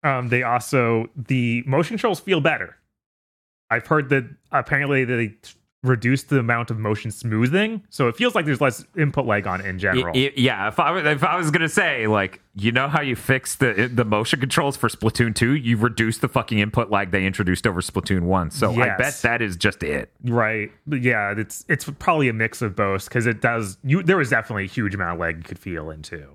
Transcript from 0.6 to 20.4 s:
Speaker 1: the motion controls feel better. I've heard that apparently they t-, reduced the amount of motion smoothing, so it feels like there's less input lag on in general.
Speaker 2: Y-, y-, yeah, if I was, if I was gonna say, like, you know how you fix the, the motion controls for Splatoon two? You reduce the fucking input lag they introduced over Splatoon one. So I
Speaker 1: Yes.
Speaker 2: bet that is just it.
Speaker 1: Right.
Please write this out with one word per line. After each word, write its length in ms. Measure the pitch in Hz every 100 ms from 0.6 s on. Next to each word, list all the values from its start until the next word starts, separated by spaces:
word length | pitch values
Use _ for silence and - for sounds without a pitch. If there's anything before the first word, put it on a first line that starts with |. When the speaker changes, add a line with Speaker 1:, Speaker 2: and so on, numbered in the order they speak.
| - 139 120 117 113 -
Speaker 1:
the 460 | 113 131 120 117 127
motion 320 | 135 170 226
controls 240 | 226 175
feel 180 | - 180
better. 380 | 147 147 92 - _ _ _ _ _ _ _ _ _
I've 160 | 117 -
heard 240 | 156 135
that 140 | 139 120 - _
apparently 520 | 143 127 143 143 139
they 240 | 123 123 113
t-, 260 | 104 - - _ _
reduced 460 | 127 123 120 135 -
the 100 | 139
amount 320 | 117 117 117
of 60 | 113
motion 300 | 107 104 113
smoothing, 720 | - 120 110 123 175 214 220 -
so 180 | - 127
it 80 | 113
feels 200 | 247 226
like 100 | 156
there's 160 | 135
less 240 | 143 110 - -
input 280 | 147 139 127
lag 220 | 104 101
on 140 | 92
in 180 | 98 92
general. 260 | 98 90 87
Speaker 2:
Y-, 0 |
y-, 180 | 82 135 139
yeah, 320 | 127 107 101
if 120 | 110
I 120 | 151
was, 140 | 180 151
if 180 | 147
I 140 | 160 175
was 140 | 160
gonna 180 | 160 160
say, 360 | 175 175 135 110
like, 340 | 107 95 - _ -
you 160 | 107
know 160 | 120 139
how 120 | 151
you 140 | 143 120
fix 400 | - 135 - -
the, 340 | 127 98 123
the 100 | 123 113
motion 340 | 104 117 139
controls 340 | 131 - 143 135
for 140 | 117
Splatoon 440 | - 110 - 117
two? 200 | 104 117 147
You 220 | 120 117
reduce 400 | 117 107 113 117
the 100 | 127
fucking 320 | - 110 110
input 300 | 104 107 110
lag 200 | 101 98
they 140 | 95 95
introduced 400 | 95 92 90 113
over 160 | 90
Splatoon 420 | - - - 92
one. 280 | 85 95 82
So 200 | - 104
I 140 | 117 120
Speaker 1:
Yes. 120 | 98
Speaker 2:
bet 220 | 131 - 117
that 120 | 117
is 140 | 110 87
just 280 | 107 -
it. 280 | 78 73 - _
Speaker 1:
Right. 480 | 123 117